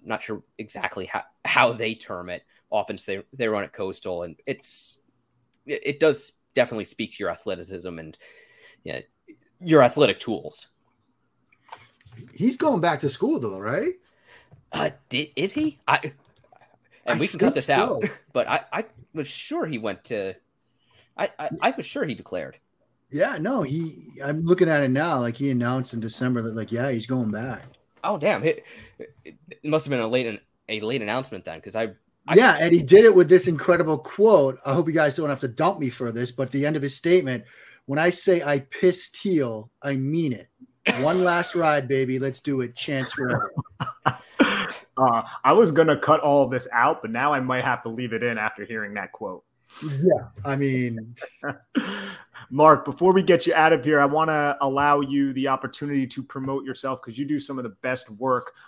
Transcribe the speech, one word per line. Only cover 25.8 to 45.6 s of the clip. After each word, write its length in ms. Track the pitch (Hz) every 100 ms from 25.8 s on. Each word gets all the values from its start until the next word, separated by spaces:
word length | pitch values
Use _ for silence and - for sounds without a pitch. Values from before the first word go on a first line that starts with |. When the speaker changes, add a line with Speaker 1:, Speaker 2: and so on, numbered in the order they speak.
| 127
Speaker 2:
in 60 | 117
December 420 | 110 - 127 123
that, 140 | 113
like, 160 | 110 104
yeah, 180 | 117 135
he's 160 | 120
going 260 | 113 131 110
back. 320 | 104 131 107 - _ _ _
Speaker 1:
Oh, 140 | 175 190
damn! 260 | 127 156
It, 220 | 160 - - - - -
it, 380 | - _ - - -
it 140 | -
must 220 | 151 151
have 60 | 147
been 80 | 131
a 80 | 113
late, 340 | 127 117 101 _ _ -
a 120 | 110
late 200 | 107 131
announcement 420 | 104 123 135 98
then, 160 | 85 80
'cause 140 | 101
I, 180 | 110 113 - _ _ -
I 60 |
Speaker 2:
Yeah, 240 | 175 247 151
and 140 | 170
he 80 | 170
did 240 | 135 190
it 80 | 226
with 160 | 185 160
this 180 | 180 180
incredible 520 | 156 - 170 160 151
quote. 580 | - - 214 190 135 127
I 80 | 135
hope 140 | 151 165
you 60 |
guys 220 | 160 147
don't 140 | 135 147
have 120 | 139
to 60 | 135
dump 320 | 110 160 190
me 120 | 131
for 200 | - 120
this, 200 | 113 123
but 160 | - 131
at 40 |
the 140 | 139
end 100 | 143
of 60 | 151
his 140 | 139
statement, 480 | 139 170 180 180 123 - - - -
"When 140 | - 143
I 100 | 170
say 320 | 202 - 175
I 200 | 147 143
piss 500 | 139 - 180 180 -
teal, 580 | - 202 165 123 110 110 _
I 120 | 143
mean 380 | 135 135 160 156
it. 160 | 104 - _ - _ - 120
One 220 | 143 185
last 300 | 180 175 175
ride, 340 | 175 156 147 127
baby. 300 | 135 127 127
Let's 240 | 135 127
do 200 | 147 135
it. 140 | 123
Chance 380 | - - 139 131
forever." 400 | - 127 120 - - - - - -
Speaker 3:
<laughs> 140 | - - - - - 202 190 - - -
Uh, 240 | 127 117 - -
I 80 | 131
was 220 | 175